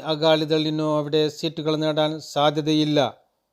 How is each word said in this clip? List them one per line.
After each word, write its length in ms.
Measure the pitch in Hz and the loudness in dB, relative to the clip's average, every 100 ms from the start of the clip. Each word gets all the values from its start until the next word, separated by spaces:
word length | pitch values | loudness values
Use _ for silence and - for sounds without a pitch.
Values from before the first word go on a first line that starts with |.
അകാലിദളിനോ 840 | 143 156 160 156 156 160 156 156 156 151 | -2 0 2 2 2 0 0 -2 0 0
അവിടെ 300 | 147 156 151 | 0 0 0
സീറ്റുകൾ 480 | 151 165 151 151 151 | -2 -8 -4 -2 0
നേടാൻ 440 | 156 151 156 156 | 0 0 0 -2
സാധ്യതയില്ല. 760 | - 147 147 151 151 151 151 147 123 - _ _ _ | -6 0 2 2 0 0 2 2 0 -4 _ _ _